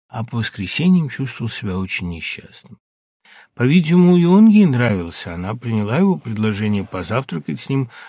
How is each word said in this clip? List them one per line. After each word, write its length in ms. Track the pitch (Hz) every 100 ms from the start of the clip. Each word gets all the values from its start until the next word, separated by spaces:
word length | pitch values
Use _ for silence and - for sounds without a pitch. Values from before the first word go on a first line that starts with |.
| _
а 140 | 113
по 140 | 117 117
воскресеньям 720 | 107 - 92 - 175 180 143
чувствовал 400 | - 131 - 113
себя 280 | - 101 92
очень 320 | 92 - 90
несчастным. 680 | 82 - - - - - - _ _ _ _ _ - _ -
По-видимому, 600 | 127 180 156 180 180 175
и 80 |
он 240 | 170 190 220
ей 180 | 208 185
нравился. 680 | 123 120 98 85 - 90
Она 220 | 85 92 120
приняла 420 | 117 110 104 135
его 180 | 196 170
предложение 680 | 120 107 110 101 107 101
позавтракать 760 | 95 92 87 117 131 165 156 143
с 100 | -
ним 200 | 135 123 -